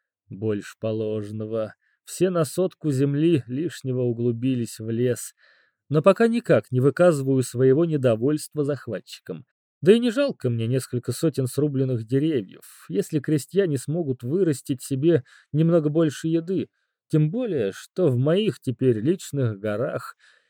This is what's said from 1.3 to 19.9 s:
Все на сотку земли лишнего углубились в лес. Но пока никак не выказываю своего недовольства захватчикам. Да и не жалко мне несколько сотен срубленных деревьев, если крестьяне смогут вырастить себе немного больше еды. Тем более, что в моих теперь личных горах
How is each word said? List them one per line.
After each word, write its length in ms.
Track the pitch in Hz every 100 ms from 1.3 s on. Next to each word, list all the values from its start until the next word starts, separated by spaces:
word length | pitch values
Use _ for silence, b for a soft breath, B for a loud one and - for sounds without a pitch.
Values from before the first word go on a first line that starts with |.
| 110 107 113 107 - _ _ -
Все 240 | - 185
на 160 | 175 156
сотку 460 | - 185 - 156
земли 520 | 131 139 143 165 156 113
лишнего 540 | 127 170 - 131 127
углубились 800 | 123 117 120 117 131 127 113 -
в 100 | 110
лес. 440 | 117 123 113 - _ b b b b -
Но 120 | 147
пока 260 | 196 190 233
никак 440 | 233 - 127 -
не 80 | 127
выказываю 640 | 139 135 180 147 135 131
своего 420 | 123 120 131 135 170
недовольства 800 | 151 127 110 135 151 - 147
захватчикам. 840 | 143 139 - 95 - - - 82 - _ _ -
Да 120 | 151
и 60 | 233
не 120 | 247
жалко 380 | 226 285 - 123
мне 180 | 117 113
несколько 440 | 127 - 123 -
сотен 360 | 120 165 135 127
срубленных 580 | - 147 131 131 123 110
деревьев, 800 | 135 156 139 92 85 - - -
если 300 | 185 - 151
крестьяне 580 | - 151 - 180 190 139
смогут 460 | - 165 147 123
вырастить 580 | 120 185 170 135 - 131
себе 420 | - 131 165 156 b b b
немного 380 | 147 165 170 151
больше 380 | 156 160 - 165
еды. 420 | 165 165 185 101 _ _ _ -
Тем 200 | 156 156
более, 420 | 220 240 151 98
что 360 | - - - 170
в 80 | 123
моих 420 | 139 185 214 -
теперь 400 | - 117 131 110
личных 600 | 131 180 - 139 117 101
горах 560 | 107 104 139